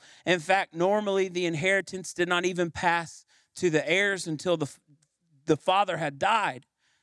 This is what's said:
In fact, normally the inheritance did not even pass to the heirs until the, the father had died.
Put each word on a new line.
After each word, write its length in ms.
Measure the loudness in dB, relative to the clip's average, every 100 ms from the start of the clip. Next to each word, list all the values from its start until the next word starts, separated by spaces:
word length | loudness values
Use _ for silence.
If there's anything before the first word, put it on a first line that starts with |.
| -16 -8
In 160 | -2 0
fact, 320 | 2 0 0
normally 540 | 0 2 2 0 0 -2
the 160 | -2
inheritance 720 | -2 -2 0 0 -2 -8 -10
did 140 | -4 0
not 180 | 2 0
even 240 | 0 -4
pass 560 | 0 0 0 -2 -12 -20 _ _ -2
to 120 | 0
the 180 | 2 2
heirs 400 | 2 2 -2 -4
until 300 | -4 0 0
the, 180 | -2 -8 _ _ _ _ _ _
the 140 | -2 0
father 400 | 2 2 2 -2
had 200 | -4 -2
died. 460 | 0 2 0 -4 -12 _ _ _